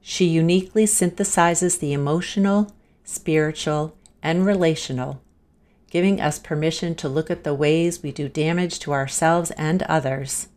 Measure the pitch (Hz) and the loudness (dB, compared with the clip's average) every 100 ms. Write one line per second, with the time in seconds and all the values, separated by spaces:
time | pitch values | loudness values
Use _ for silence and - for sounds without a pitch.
0 | - - 180 165 165 180 185 214 214 - | -10 0 2 4 4 2 0 2 2 2
1 | 180 175 202 - 170 170 180 - 151 143 | 0 0 -2 2 2 4 0 0 -2 -2
2 | 143 160 180 - 196 202 208 - _ _ | 0 0 -2 0 2 4 0 -4 _ _
3 | - - - 156 156 156 - 151 156 - | -14 -10 0 0 0 -2 -4 -2 -4 -8
4 | _ _ 151 170 190 202 170 156 - 127 | _ _ -2 0 2 4 2 0 -4 -6
5 | 131 139 _ _ _ _ _ _ _ 170 | -6 -10 _ _ _ _ _ _ _ 0
6 | 185 196 147 - - 151 156 160 175 165 | 2 2 0 -4 -4 -2 -2 -2 -6 -4
7 | 147 135 160 170 - 143 147 160 170 170 | -4 -2 -2 -4 -4 0 2 2 0 -2
8 | 147 135 139 156 156 170 180 - - 143 | -10 -8 -6 -2 0 0 -2 -4 -4 -2
9 | 135 - 160 170 165 - 156 185 - 160 | -2 0 2 2 0 -4 -2 0 0 -2
10 | 131 135 139 - - | 0 -4 -6 -8 -10